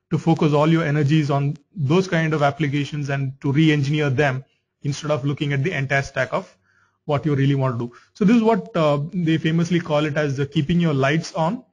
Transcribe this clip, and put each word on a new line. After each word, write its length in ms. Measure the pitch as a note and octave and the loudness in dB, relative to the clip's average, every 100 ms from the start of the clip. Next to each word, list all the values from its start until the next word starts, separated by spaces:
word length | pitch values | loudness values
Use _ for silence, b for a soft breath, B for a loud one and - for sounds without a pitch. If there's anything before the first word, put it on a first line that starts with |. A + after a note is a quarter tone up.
| _ | _
to 80 | D3 | -2
focus 360 | - D#3+ D#3 | 0 2 2
all 140 | C#3+ D#3 | 4 4
your 160 | E3 | 2
energies 460 | D#3+ D3 C#3 D#3+ C#3+ | 2 0 2 2 2
on 280 | C#3+ C#3+ C#3+ _ G3+ | 0 -2 -4 _ -6
those 320 | C3+ F3 F#3+ | 0 2 2
kind 260 | E3+ D#3+ | 0 0
of 100 | D#3 | 2
applications 680 | C#3+ - D3 C#3+ C#3 D3 C#3 | 0 0 -2 -2 -4 -6 -6
and 300 | C#3 C3+ C3+ | -4 -6 -6
to 100 | C#3+ | -2
re-engineer 580 | C3+ D#3+ D3+ C#3 D3+ D3 | 2 4 4 0 0 0
them 360 | B2+ D3 C3 - _ _ _ | 2 0 0 -8 _ _ _
instead 280 | C#3+ C#3+ D3 | -8 -6 -4
of 140 | D3 C#3 | -2 -2
looking 260 | C#3+ C#3+ | -4 -2
at 120 | C#3 | -2
the 80 | D3+ | -2
entire 300 | C3+ C3 C#3 | -4 -2 -2
stack 300 | C3+ - B2+ | -2 -4 -4
of 260 | F3 F#3+ _ _ _ _ _ - | -4 -8 _ _ _ _ _ -4
what 200 | C#3+ D3+ | -2 0
you 100 | C#3 | 0
really 200 | C#3 C#3 | 2 2
want 220 | C3 A#2+ | 0 -2
to 100 | A#2+ | -8
do. 60 | B B | B B
So 100 | - | 0
this 140 | G3 A#3+ | 4 4
is 60 | |
what, 300 | A3 A3 - F3 | 4 0 -2 0
uh, 240 | D3+ C#3+ D3 | 0 0 -2
they 240 | F3+ D#3+ D#3+ | -4 0 0
famously 420 | D#3+ E3 E3+ E3+ | 0 0 0 -2
call 260 | E3 D3 D#3 | 0 -2 0
it 100 | D3 | -2
as 220 | D3+ C3+ | -2 -2
the 80 | C3+ | -4
keeping 340 | E3 C#3+ F3 | -2 0 0
your 140 | E3+ | 0
lights 400 | C#3 C3+ D#3+ E3+ | 2 2 0 -2
on. 300 | F3+ D#3+ B3+ - | -4 -4 -4 -10